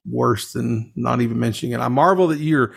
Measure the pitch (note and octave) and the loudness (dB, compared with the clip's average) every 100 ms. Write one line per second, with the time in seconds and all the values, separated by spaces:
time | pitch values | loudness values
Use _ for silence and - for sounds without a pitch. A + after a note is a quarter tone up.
0 | - A#2+ B2 A2+ - - A#2+ A2+ A2+ - | -8 0 0 0 -4 -6 -4 -4 -6 -6
1 | A#2+ B2 A#2 A#2 A#2+ G#2+ B2 A#2 B2 B2+ | -2 0 0 0 -2 -2 -6 -4 0 2
2 | E3+ F#3 F3 D3+ D3+ D3+ A#2 | 4 4 2 2 2 2 0